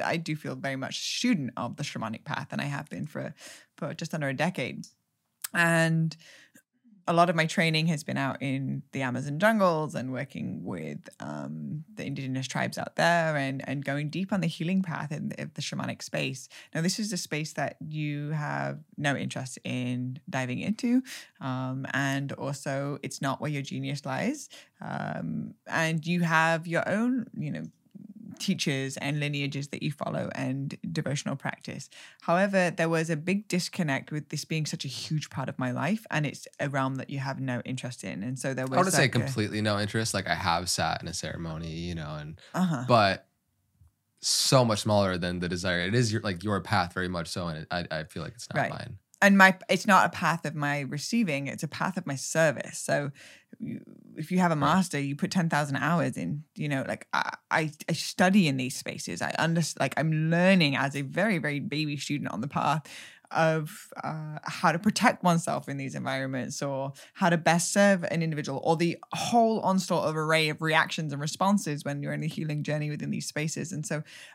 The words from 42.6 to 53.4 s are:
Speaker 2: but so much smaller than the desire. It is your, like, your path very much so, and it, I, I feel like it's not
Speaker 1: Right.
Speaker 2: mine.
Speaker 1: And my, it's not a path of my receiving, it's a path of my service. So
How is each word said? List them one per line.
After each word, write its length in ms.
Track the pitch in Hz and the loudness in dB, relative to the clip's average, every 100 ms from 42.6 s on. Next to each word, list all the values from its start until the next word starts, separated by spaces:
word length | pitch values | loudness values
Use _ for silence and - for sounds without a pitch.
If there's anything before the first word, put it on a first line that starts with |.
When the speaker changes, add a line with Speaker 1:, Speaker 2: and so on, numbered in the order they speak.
| 185 135 123 | 0 2 4
Speaker 2:
but 400 | 117 101 92 - _ _ _ _ _ - _ _ _ | 6 6 4 -4 _ _ _ _ _ -20 _ _ _
so 440 | - - - 135 | 0 2 6 6
much 160 | 117 107 | 6 2
smaller 360 | 110 104 98 92 | 4 4 4 2
than 220 | 87 90 | 0 -2
the 80 | 87 | -2
desire. 320 | 90 92 87 | -2 0 0
It 140 | 90 | 2
is 180 | 120 113 | 2 2
your, 100 | 110 | 2
like, 200 | 107 87 | -2 -2
your 180 | 107 98 | 0 -2
path 320 | - 104 87 | 2 2 2
very 160 | 92 92 | 0 -2
much 180 | 87 80 | -2 -4
so, 200 | 98 85 | -4 -4
and 100 | 78 | -6
it, 60 | 76 | -4
I, 140 | 87 82 | -4 -4
I 140 | 80 | -6
feel 180 | 80 - | -8 -8
like 120 | 76 | -10
it's 140 | - - | -10 -8
not 80 | 151 | -2
Speaker 1:
Right. 80 | 123 | -2
Speaker 2:
mine. 280 | - - - _ - | -4 -10 -14 _ 4
Speaker 1:
And 160 | 202 196 | 6 10
my, 220 | 190 185 - | 10 8 0
it's 160 | 180 | 0
not 220 | 214 190 180 | 6 6 6
a 40 | |
path 340 | - 165 165 | 4 0 0
of 100 | 151 | -2
my 260 | 151 147 143 | -2 -2 -2
receiving, 680 | 135 147 - 233 196 139 139 | -2 -6 -2 0 0 -2 -4
it's 160 | - | -6
a 40 | 156 | -6
path 280 | - 160 - | -4 -4 -4
of 100 | - | -6
my 80 | |
service. 640 | 139 - 160 160 - - - | -6 -2 2 2 2 -6 -8
So 320 | - 147 139 - - - | -2 0 -2 -8 -16 -20